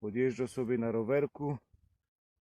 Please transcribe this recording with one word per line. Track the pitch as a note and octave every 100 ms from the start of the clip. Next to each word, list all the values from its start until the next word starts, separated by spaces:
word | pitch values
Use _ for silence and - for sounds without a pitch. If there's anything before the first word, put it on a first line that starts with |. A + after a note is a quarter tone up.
podjeżdżał | G#2+ A2 C3 A2+ B2+
sobie | - A#2+ B2
na | A#2
rowerku, | A2+ A2+ C#3+ C#3+ - C#3+ D3 _ _ _ _ _ _ _ _